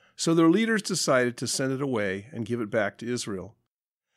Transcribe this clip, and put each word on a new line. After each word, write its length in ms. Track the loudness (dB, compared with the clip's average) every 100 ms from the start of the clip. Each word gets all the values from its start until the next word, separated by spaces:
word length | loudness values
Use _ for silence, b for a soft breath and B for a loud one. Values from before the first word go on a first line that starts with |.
| b b
So 160 | 0
their 160 | 4 6
leaders 320 | 6 2 0
decided 560 | -2 -2 2 4 2 -2
to 100 | -4
send 240 | -2 -2
it 100 | -2
away 460 | -2 -2 -2 -4 -8
and 160 | -10 -6
give 140 | -4
it 100 | -2
back 280 | 0 -2 -4
to 140 | -6
Israel. 440 | -6 -6 -8 -10 -18 _ _ _ _ _